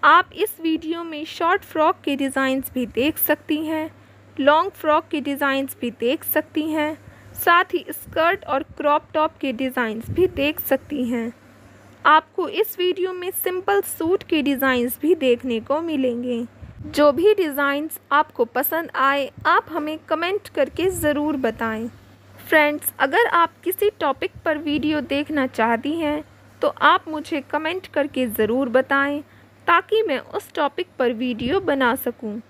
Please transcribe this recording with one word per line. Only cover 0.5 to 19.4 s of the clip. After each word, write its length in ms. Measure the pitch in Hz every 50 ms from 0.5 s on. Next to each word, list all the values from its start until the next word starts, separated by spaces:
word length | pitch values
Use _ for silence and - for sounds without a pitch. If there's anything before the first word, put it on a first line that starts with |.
| - -
वीडियो 420 | 330 330 320 320 - 311 330 339 339
में 200 | 330 320 294 311
short 380 | - - - 349 330 370 403 -
frock 380 | - - 330 302 320 370 -
के 140 | - - 285
designs 560 | 269 277 269 269 269 262 262 262 269 262 - -
भी 120 | 254 247
देख 320 | 214 - - 254 302 311 -
सकती 400 | - - 294 302 - - 320 302 320
हैं, 240 | 311 320 311 311 320 - - - _ - - _ - - -
long 340 | 269 277 302 311 359 392
frock 360 | - - - 311 302 311 330 -
के 120 | - 302
designs 540 | 247 285 285 269 302 277 269 269 269 269 - -
भी 100 | - 240
देख 320 | 202 - 233 233 285 320 -
सकती 380 | - - 311 311 - - 320
हैं, 360 | 302 311 311 311 302 302 320 302 - - - - - - -
साथ 380 | - - 359 339 349 370 - -
ही 120 | 349 - -
skirt 560 | 294 - - - - - 320 339 381 392 -
और 180 | - - - 320 - - -
crop 260 | 294 294 294 311 - _ -
top 240 | 320 311 311 311 -
के 100 | - 277 247
designs 560 | 214 269 262 247 254 240 220 220 226 226 -
भी 180 | - - 359 359
देख 320 | 359 294 277 294 311 -
सकती 440 | - - 269 269 - - 302 285 254
हैं। 260 | 226 247 233 226 233 233 _ _ - - - - - - - - - - - -
आपको 420 | - 302 311 320 _ _ - 359 -
इस 300 | - - 440 - - -
वीडियो 340 | 359 359 370 359 349 370 370
में 160 | 359 359 370
simple 500 | 381 - - 370 370 370 370 - 403 403
suit 420 | 392 - - - 320 330 370 392 -
के 180 | - - 311
designs 560 | 277 262 277 247 277 269 254 247 240 254 - -
भी 120 | - 302 370
देखने 440 | - 269 262 240 240 247 262 233 226
को 200 | 220 - 277 302
मिलेंगे। 640 | 330 339 311 285 262 254 233 240 240 247 247 233 240 233 - - - - - - -
जो 260 | - - 285 294 294
भी 220 | 269 294 339 415 427
डिज़ाइंस 680 | 415 370 311 269 277 285 277 277 285 302 320 - - _ _
आपको 340 | 285 285 311 302 - - 247
पसंद 460 | 233 _ 247 277 - 330 320 339 - -
आए, 340 | - 254 269 277 285 277 - - -